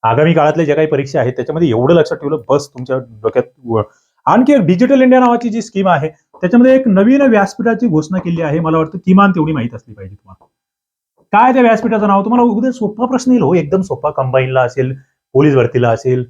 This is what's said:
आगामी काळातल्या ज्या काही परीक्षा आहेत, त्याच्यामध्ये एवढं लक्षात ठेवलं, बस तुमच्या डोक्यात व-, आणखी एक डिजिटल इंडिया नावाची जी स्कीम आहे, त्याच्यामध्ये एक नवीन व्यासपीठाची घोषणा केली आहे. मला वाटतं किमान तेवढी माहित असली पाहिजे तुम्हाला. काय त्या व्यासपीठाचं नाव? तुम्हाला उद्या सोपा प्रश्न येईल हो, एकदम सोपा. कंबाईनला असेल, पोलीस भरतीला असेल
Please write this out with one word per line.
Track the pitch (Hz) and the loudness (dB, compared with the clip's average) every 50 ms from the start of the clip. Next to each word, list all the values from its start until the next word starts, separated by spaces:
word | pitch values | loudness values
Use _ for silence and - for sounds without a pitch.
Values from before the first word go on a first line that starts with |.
| - | 0
आगामी | 113 117 127 151 160 170 | 0 0 2 2 2 2
काळातल्या | 165 147 151 151 156 170 | 2 2 0 0 0 0
ज्या | 143 147 | -2 0
काही | 151 156 | 0 0
परीक्षा | 156 151 139 139 135 135 165 | 0 0 -4 -4 -4 -4 -2
आहेत, | 120 120 123 | -2 -2 -4
त्याच्यामध्ये | - 120 - 147 160 175 151 | -6 -8 -8 -2 -2 0 0
एवढं | 113 113 123 139 170 | 0 0 2 2 2
लक्षात | 165 151 - 165 | 2 2 0 -4
ठेवलं, | - 147 143 151 151 117 - | -8 -6 -6 -6 -6 -2 -2
बस | 131 147 143 - | -2 -2 -2 -6
तुमच्या | _ 131 127 127 131 131 | _ -16 -8 -6 -6 -6
डोक्यात | 123 117 113 104 107 113 110 127 120 - _ _ 131 | -6 -10 -20 -6 -6 -2 -2 -2 -4 -4 _ _ _
व-, | 120 113 110 104 - _ _ _ _ _ _ _ | -4 -2 -2 -2 -4 _ _ _ _ _ _ _
आणखी | - 165 220 254 277 294 | 0 2 2 2 2 2
एक | 269 | 2
डिजिटल | 196 151 185 175 240 254 277 269 254 | 2 2 2 0 2 2 2 2 4
इंडिया | 254 254 254 | 4 4 4
नावाची | 254 240 240 233 240 240 | 4 2 0 0 -4 -6
जी | 208 233 214 | -6 -6 -10
स्कीम | - _ 190 196 190 | -8 _ -4 0 0
आहे, | 175 151 139 160 | 0 0 -2 -6
त्याच्यामध्ये | - _ _ _ _ - - 180 175 240 247 262 262 | -10 _ _ _ _ -6 -4 0 4 4 6 6 4
एक | 262 262 240 | 4 2 2
नवीन | 196 185 196 226 262 285 285 | 2 2 4 4 2 2 2
व्यासपीठाची | 269 226 208 196 190 - - 240 233 226 190 254 233 | 2 2 2 0 -2 -4 -4 -4 -4 -2 -2 -2 -2
घोषणा | 160 156 156 156 185 185 | 0 -2 -2 -2 -6 -6
केली | - 175 170 165 165 | -4 -4 -6 -4 -4
आहे. | 151 143 165 | -2 -2 -2
मला | 165 160 160 165 | -2 -2 0 -2
वाटतं | 160 156 - 185 | -2 -4 -6 -10
किमान | - 185 185 190 202 196 | 0 2 4 4 4 4
तेवढी | 185 180 156 151 160 | 2 0 -2 -2 -2
माहित | 139 117 117 - | -4 -6 -6 -8
असली | - _ - 107 | -12 _ -20 -20
पाहिजे | 101 98 92 98 | -18 -18 -18 -18
तुम्हाला. | - _ 95 92 _ _ _ _ _ _ _ _ _ _ _ _ _ _ _ _ _ _ _ - 208 | -20 _ _ -20 _ _ _ _ _ _ _ _ _ _ _ _ _ _ _ _ _ _ _ 2 2
काय | 233 254 254 | 4 4 4
त्या | 262 247 | 2 4
व्यासपीठाचं | 233 220 214 - 233 220 214 202 208 | 2 2 2 0 -2 -2 -2 0 0
नाव? | 196 196 196 | 0 0 0
तुम्हाला | 220 240 247 240 | 0 0 0 0
उद्या | 240 - - - 262 247 | 0 0 -2 -4 -4 -4
सोपा | - 220 196 - - 240 | -4 -6 -6 -4 -4 -6
प्रश्न | 240 254 254 - 254 254 | -4 -4 -4 0 0 0
येईल | 240 170 | 2 2
हो, | 135 175 | 2 0
एकदम | 180 156 143 160 190 | 0 -2 -2 -2 -4
सोपा. | 185 - 143 - - 151 | -2 -4 -8 -6 -6 -6
कंबाईनला | 151 - 135 131 127 131 131 127 131 131 127 | -4 -4 -4 -2 -2 -2 -2 0 0 -2 -2
असेल, | 120 - 139 127 131 131 - _ _ _ _ _ _ _ | -2 -2 -4 -4 -4 -4 -10 _ _ _ _ _ _ _
पोलीस | 131 143 151 139 | 2 2 4 4
भरतीला | 131 120 120 - 120 120 120 | 2 0 0 0 0 0 0
असेल | 113 113 - 127 127 127 123 | 0 -2 -2 -2 -2 -2 -4